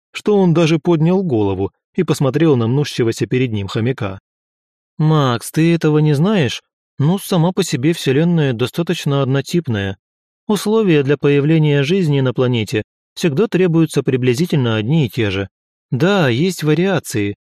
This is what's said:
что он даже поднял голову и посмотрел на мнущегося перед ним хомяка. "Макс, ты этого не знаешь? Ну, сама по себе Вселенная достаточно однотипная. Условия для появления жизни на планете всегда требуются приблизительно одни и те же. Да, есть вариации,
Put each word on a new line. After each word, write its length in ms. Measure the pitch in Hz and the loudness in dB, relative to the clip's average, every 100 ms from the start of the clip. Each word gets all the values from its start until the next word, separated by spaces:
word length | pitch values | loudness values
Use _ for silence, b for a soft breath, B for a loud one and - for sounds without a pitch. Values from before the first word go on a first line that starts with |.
| _ | _
что 260 | - - 208 | -8 0 2
он 160 | 185 | 4
даже 240 | 160 160 160 | 4 2 2
поднял 440 | 175 165 160 190 | 0 2 2 0
голову 500 | 180 113 101 95 98 - _ | 0 0 0 -2 -4 -8 _
и 80 | - | -4
посмотрел 540 | 165 147 135 147 165 127 | -2 0 0 2 2 2
на 100 | 113 | 2
мнущегося 600 | 135 147 - 117 113 113 | 0 -2 -2 -2 -2 -2
перед 260 | 127 127 | -2 -2
ним 160 | 107 98 | -4 -4
хомяка. 500 | 120 113 131 101 95 _ _ _ _ _ _ _ - | -4 -2 -4 -8 -10 _ _ _ _ _ _ _ -2
"Макс, 520 | 156 156 135 117 - | 2 2 2 -2 -4
ты 240 | - 165 | 0 2
этого 240 | 170 160 151 | 2 2 2
не 160 | 151 | 2
знаешь? 480 | 143 185 214 123 - - _ _ - | 2 2 2 0 -4 -14 _ _ -2
Ну, 200 | 143 196 | 0 0
сама 340 | - 185 170 | -2 0 0
по 100 | 196 | -2
себе 300 | 175 131 143 | -4 -2 -2
Вселенная 640 | 175 - 131 170 170 143 | -2 0 0 2 2 0
достаточно 680 | 113 120 - 165 165 151 139 | -2 -4 -4 -4 -4 -2 -2
однотипная. 760 | 131 139 - 175 160 104 98 92 _ _ _ _ - | 0 -2 -2 -4 -2 -4 -4 -8 _ _ _ _ -4
Условия 540 | 208 208 220 202 151 | -2 0 0 2 2
для 160 | 135 143 | 0 0
появления 640 | 147 143 143 160 151 143 | 0 2 2 2 2 0
жизни 380 | 139 196 160 143 | 0 0 0 0
на 120 | 131 | 0
планете 520 | 120 127 123 107 110 - _ _ | 0 0 0 -2 -4 -6 _ _
всегда 320 | - 180 139 226 | -6 -2 0 0
требуются 540 | 175 185 165 160 143 | 0 2 2 0 0
приблизительно 760 | - 127 127 120 175 156 120 110 | -2 0 0 0 0 0 0 0
одни 300 | 110 165 123 | 0 0 0
и 40 | |
те 200 | - 104 | -2 -2
же. 180 | 95 95 _ _ _ _ | -2 -6 _ _ _ _
Да, 380 | 127 170 202 139 | 0 2 2 2
есть 340 | 117 185 175 | 0 -2 -2
вариации, 760 | 151 151 190 165 - 110 101 101 | 0 0 0 -2 -4 -4 -4 -6